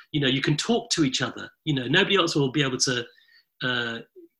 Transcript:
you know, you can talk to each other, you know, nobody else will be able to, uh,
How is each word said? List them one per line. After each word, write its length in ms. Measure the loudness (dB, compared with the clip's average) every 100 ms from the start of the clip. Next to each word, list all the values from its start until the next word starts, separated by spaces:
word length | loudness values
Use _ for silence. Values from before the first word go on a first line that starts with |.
| -6
you 100 | 0
know, 60 | 0
you 140 | 2
can 140 | 0 0
talk 340 | 2 0 0
to 140 | 0
each 180 | 2 0
other, 260 | -4 -6 -14 _
you 80 | -4
know, 120 | -2 2
nobody 300 | 2 4 2
else 180 | 2
will 160 | 2 0
be 120 | 0
able 160 | -2 0
to, 260 | 0 -2 -6 _ _ _ _ -8
uh, 360 | -6 -4 -4 -8 -12 -20 -20 _